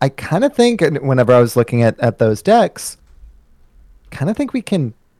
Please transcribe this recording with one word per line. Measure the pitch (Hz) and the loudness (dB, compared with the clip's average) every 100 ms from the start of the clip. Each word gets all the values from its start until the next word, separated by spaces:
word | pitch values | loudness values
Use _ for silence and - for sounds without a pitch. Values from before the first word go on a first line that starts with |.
I | 135 | -6
kinda | - - 165 277 | -6 -6 -2 -2
think, | - 240 233 | 0 0 0
and | 160 143 | -2 -2
whenever | 135 131 117 | -2 0 4
I | 123 | 4
was | 120 123 | 4 0
looking | 113 120 | 0 2
at, | 117 - | 0 0
at | 120 - | -2 0
those | 113 107 | 0 0
decks, | - 226 185 - - - _ - - - _ _ _ _ - _ _ | 2 2 2 -4 -16 -16 _ -20 -20 -20 _ _ _ _ -20 _ _
kinda | - 143 | -8 -6
think | 220 285 | -4 -4
we | 262 | -6
can | - 190 127 - _ _ | -4 -4 -4 -8 _ _